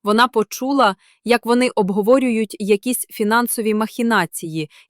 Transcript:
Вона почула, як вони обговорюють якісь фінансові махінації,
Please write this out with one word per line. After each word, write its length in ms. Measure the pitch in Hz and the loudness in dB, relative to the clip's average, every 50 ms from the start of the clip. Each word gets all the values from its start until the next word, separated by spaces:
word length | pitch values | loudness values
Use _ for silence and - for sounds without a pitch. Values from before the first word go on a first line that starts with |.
| _ | _
Вона 240 | 202 208 220 240 247 | 0 2 2 2 2
почула, 680 | - 226 214 - - - 254 262 277 277 247 208 190 - _ _ _ _ _ | 2 -2 -2 -2 -4 -8 -6 -2 0 2 2 2 2 -2 _ _ _ _ _
як 220 | 208 233 233 - | 0 0 0 2
вони 240 | 226 240 240 254 247 | 0 0 2 2 0
обговорюють 840 | - - 208 180 196 208 202 208 254 277 262 254 233 220 220 208 - - | 0 0 -2 0 0 -2 2 4 4 4 4 2 0 0 -2 -4 -6 -8
якісь 460 | 208 196 214 202 - 247 247 - - - | -2 0 0 0 0 -4 -4 -4 -6 -10
фінансові 640 | - - 220 208 220 233 240 233 - - 220 220 214 | -6 -4 -2 0 2 0 0 0 -4 -4 -2 -2 0
махінації, 960 | 214 220 214 - - 240 233 226 202 175 165 - - - 170 156 160 156 151 _ - _ _ | 0 -2 -4 -4 -4 -2 0 2 0 0 -2 -6 -12 -12 -8 -6 -6 -8 -8 _ -20 _ _